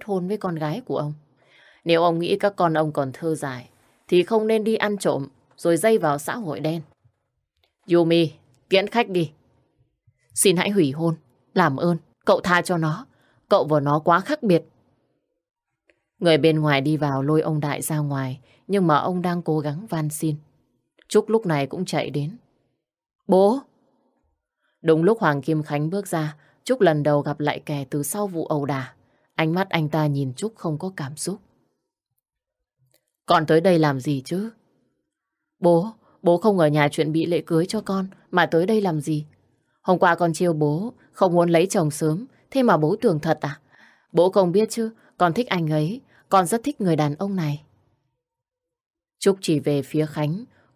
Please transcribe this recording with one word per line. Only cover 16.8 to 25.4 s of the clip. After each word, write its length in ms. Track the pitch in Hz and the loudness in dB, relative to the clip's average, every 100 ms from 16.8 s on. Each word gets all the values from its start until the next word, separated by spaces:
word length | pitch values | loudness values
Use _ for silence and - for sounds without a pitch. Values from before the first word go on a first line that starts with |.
đi 160 | 135 156 | 2 0
vào 260 | 147 135 | 0 0
lôi 180 | 139 156 | 2 2
ông 180 | - 151 | 2 -2
Đại 220 | 147 139 | -4 -6
ra 160 | - 151 | -4 -4
ngoài, 420 | 147 139 135 131 _ _ - | -4 -4 -6 -10 _ _ -4
nhưng 200 | 196 175 | 0 2
mà 80 | 151 | 2
ông 260 | 127 180 | 0 -2
đang 200 | 175 175 | -4 -4
cố 180 | 170 156 | -2 -2
gắng 280 | 147 147 220 | -2 -6 -6
van 200 | 165 151 | -6 -4
xin. 260 | - 160 151 - _ _ _ _ _ _ | -4 -4 -6 -10 _ _ _ _ _ _
Trúc 220 | 214 214 | 0 2
lúc 160 | 220 196 | 0 0
này 220 | 151 139 | -2 -2
cũng 180 | - 185 | -6 -4
chạy 240 | 156 - | -4 -4
đến. 280 | 139 143 233 _ _ _ _ _ _ _ _ - | -4 -6 -10 _ _ _ _ _ _ _ _ 0
"Bố!" 320 | 185 196 269 - _ _ _ _ _ _ _ _ _ _ _ | 4 4 2 -6 _ _ _ _ _ _ _ _ _ _ _
Đúng 220 | 156 160 | 0 2
lúc 160 | 170 226 | 2 2
Hoàng 220 | 170 143 | 0 0